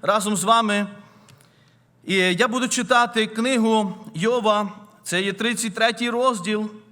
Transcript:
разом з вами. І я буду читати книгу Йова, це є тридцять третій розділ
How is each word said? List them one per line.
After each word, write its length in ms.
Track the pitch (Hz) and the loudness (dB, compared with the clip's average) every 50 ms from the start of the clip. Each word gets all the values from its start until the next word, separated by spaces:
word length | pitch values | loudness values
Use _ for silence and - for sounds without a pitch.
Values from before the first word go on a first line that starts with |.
разом 340 | - - 202 214 185 214 214 | 2 2 0 2 0 0 -2
з 80 | 180 165 | -2 2
вами. 440 | 202 226 233 226 208 202 208 202 202 - - - - _ - _ _ - _ _ _ _ _ _ _ _ _ _ _ _ _ _ | 4 4 4 4 2 0 -2 -2 -4 -8 -18 -20 -20 _ -20 _ _ -20 _ _ _ _ _ _ _ _ _ _ _ _ _ _
І 120 | - 190 | -2 0
я 320 | 190 185 185 185 170 240 | 2 2 2 4 2 2
буду 200 | 247 226 254 247 | 0 2 -2 -2
читати 600 | 247 - 254 233 175 254 240 240 233 240 226 220 | -2 -2 -4 0 2 4 4 4 2 0 -2 -2
книгу 680 | 214 220 220 226 262 269 240 220 220 220 220 208 190 - - - - - | -2 -2 -4 -2 0 0 2 2 2 2 2 0 -2 -6 -10 -16 -14 -6
Йова, 580 | 160 180 220 247 247 202 220 208 208 208 196 - - - - _ _ _ | -2 -2 0 0 2 2 2 2 2 0 -4 -8 -14 -20 -20 _ _ _
це 180 | - 170 180 | -4 -2 -2
є 120 | 196 196 190 | -2 -2 -2
тридцять 420 | 190 220 233 233 - 240 226 180 | -2 -2 -2 -2 -2 -4 -6 -2
третій 340 | - 220 233 226 233 240 240 | 0 0 0 2 0 -4 -2
розділ 640 | 233 240 254 262 247 202 170 196 214 214 214 214 - - - _ | -2 0 0 0 0 -2 -4 -4 -2 -2 -4 -6 -8 -16 -20 _